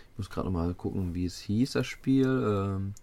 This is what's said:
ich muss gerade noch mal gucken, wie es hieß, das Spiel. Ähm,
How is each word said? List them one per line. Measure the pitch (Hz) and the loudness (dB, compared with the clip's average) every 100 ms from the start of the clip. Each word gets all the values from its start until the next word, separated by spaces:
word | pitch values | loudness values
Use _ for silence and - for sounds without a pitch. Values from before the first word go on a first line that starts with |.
| - | -16
ich | - | -10
muss | 98 | -6
gerade | - - | -4 -2
noch | |
mal | 90 85 | 0 0
gucken, | 92 101 - 90 | -2 -4 -2 -2
wie | 85 | -2
es | 90 - | -4 -4
hieß, | - 104 131 | -2 0 2
das | - 127 | 0 -2
Spiel. | - - 135 131 | -4 2 4 4
Ähm, | 131 117 101 98 95 98 104 | 2 2 2 0 -2 -4 -8